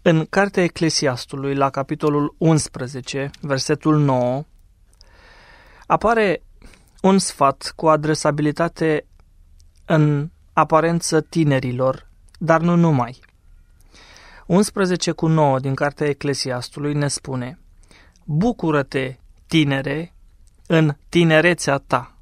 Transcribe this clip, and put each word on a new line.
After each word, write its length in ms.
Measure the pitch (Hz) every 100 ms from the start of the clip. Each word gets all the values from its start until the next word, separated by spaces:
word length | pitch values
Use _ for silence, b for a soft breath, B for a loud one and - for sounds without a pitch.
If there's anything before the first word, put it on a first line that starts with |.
În 240 | 180 160 156
cartea 340 | 196 196 202
Eclesiastului, 920 | 175 - 160 - 143 127 - 139 139 139
la 140 | 139
capitolul 640 | 135 135 147 156 147 147 _
unsprezece, 920 | 165 156 - - 127 139 123 139 139 -
versetul 580 | 147 135 - 151 156 151
nouă, 440 | 143 127 123 131 156 _ _ _ _ b b b b b b b b b -
apare 580 | 165 208 226 208 160 - - b b b _
un 160 | 190 196
sfat 560 | 180 - 139 135 - -
cu 120 | 160
adresabilitate 1160 | 156 151 151 151 147 147 147 170 - 160 151 - _ _ _ _ - - _ -
în 440 | 156 151 147 151 _ _
aparență 680 | - 151 160 165 170 - 160
tinerilor, 840 | 156 165 151 131 131 123 131 131 - _ _ -
dar 220 | 160 165
nu 140 | 170 175
numai. 440 | 170 139 120 131 _ _ _ - _ _ B B B B B B -
Unsprezece 680 | 175 208 214 190 175 -
cu 160 | 160 160
nouă 320 | 160 147 131
din 160 | 135 135
cartea 320 | 147 - 151
Eclesiastului 840 | 143 143 135 135 123 123 - 147
ne 140 | 147 143
spune: 520 | - - 131 123 165 _ _ b b b b -
„Bucură-te, 920 | 151 226 - 165 151 131 135 131 131 - - _
tinere, 680 | 165 143 139 135 147 170 - - _ - _ _
în 280 | 165 156 143 _
tinerețea 680 | 170 165 156 170 - - 139
ta. 400 | - 127 127 _